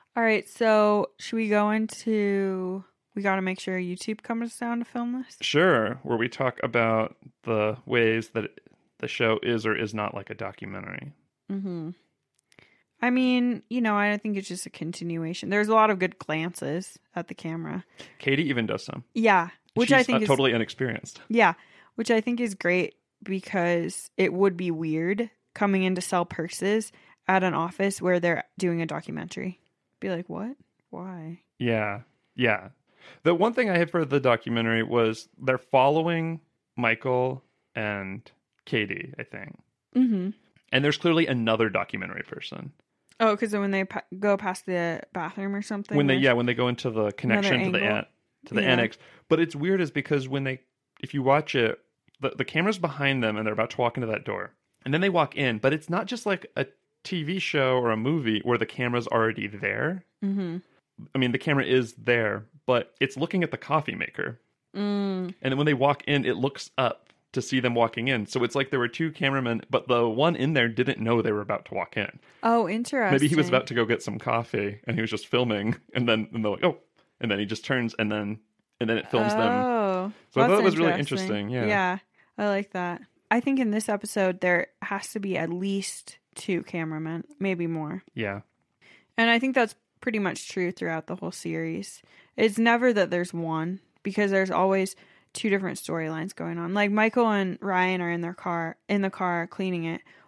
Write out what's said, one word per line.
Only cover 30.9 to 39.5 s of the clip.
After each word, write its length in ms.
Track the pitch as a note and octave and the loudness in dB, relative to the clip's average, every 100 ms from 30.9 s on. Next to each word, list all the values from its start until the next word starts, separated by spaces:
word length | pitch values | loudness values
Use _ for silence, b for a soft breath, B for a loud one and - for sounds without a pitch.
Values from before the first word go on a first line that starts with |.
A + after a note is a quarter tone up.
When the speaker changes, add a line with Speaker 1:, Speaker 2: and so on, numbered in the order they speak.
Speaker 1:
Why?" 480 | F3 F#3 F3+ D#3+ E3+ _ - | -14 -12 -12 -12 -14 _ -4
Speaker 2:
Yeah, 440 | A#2+ A2 G#2+ G#2 - _ _ - | 0 0 -2 -6 -14 _ _ 0
yeah. 340 | A#2+ G#2 G2 - _ B B B | 2 0 -4 -20 _ B B B
The 100 | D#3+ | 2
one 200 | E3+ A3 | 4 4
thing 160 | A#3+ A3 | 2 2
I 80 | F3 | 2
had 100 | E3+ | 2
for 160 | F3 C#3+ | 0 0
the 140 | C#3+ | 2
documentary 640 | B2+ A#2 - A#2 A2+ A2+ | 4 2 2 0 2 2
was 440 | A2+ A#2+ A2+ A2 - _ | 2 2 2 0 -10 _
they're 180 | C3 B2+ | -2 -2
following 840 | - C3 C3+ D#3 E3 E3 E3 E3 - _ _ - | 2 4 6 4 0 0 -2 -6 -14 _ _ -2
Michael 680 | A#2+ A2+ C3 B2+ B2+ C3 - _ _ - | 0 2 0 0 0 -4 -12 _ _ -6
and 540 | G#2+ G2+ F#2+ F#2+ - _ _ _ - | -4 -4 -6 -12 -14 _ _ _ -4
Katie, 480 | A#2 G#2 G2 C3 - | -2 -2 -6 -10 -14
I 60 | |
think. 360 | A#2+ G2+ - | -14 -14 -16